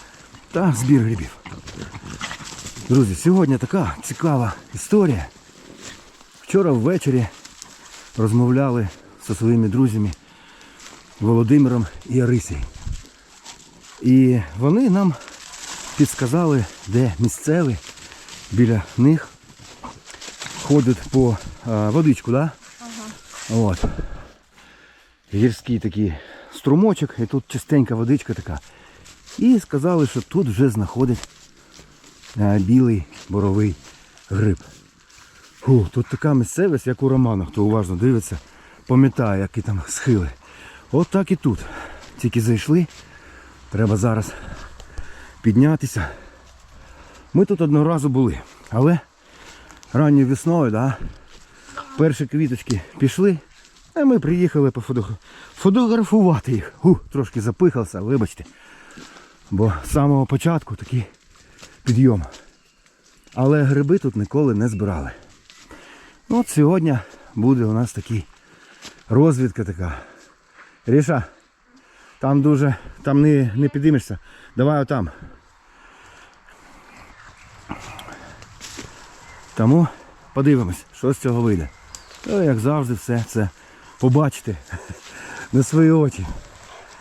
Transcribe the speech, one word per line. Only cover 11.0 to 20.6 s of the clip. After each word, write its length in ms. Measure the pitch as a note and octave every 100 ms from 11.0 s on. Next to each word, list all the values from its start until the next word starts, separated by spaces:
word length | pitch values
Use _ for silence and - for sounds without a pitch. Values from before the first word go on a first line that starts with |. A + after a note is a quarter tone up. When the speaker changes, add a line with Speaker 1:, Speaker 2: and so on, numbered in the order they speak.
| - -
Speaker 1:
Володимиром 680 | G#2+ A#2 A2+ D3 C3 B2 G#2 - -
і 160 | C3
Орисею. 380 | B2 B2 - D2+ - - - - - _ _ - - - - - - -
І 380 | B2+ C3 B2+ B2 D#2+ F2+
вони 320 | C3+ G3+ C4
нам 240 | F#3+ F#3 C3+ - - - - - - - -
підсказали, 680 | C#3+ - B2 D#3+ E3+ C3+ G2+ - G2
де 280 | A#2 B2+ E2
місцеві 580 | A2+ - - E3 D3 G#2 - - - - - - -
біля 300 | G2+ A#2+ A2 - -
них 320 | C3 D#3+ - - _ - - - - - - - - - - -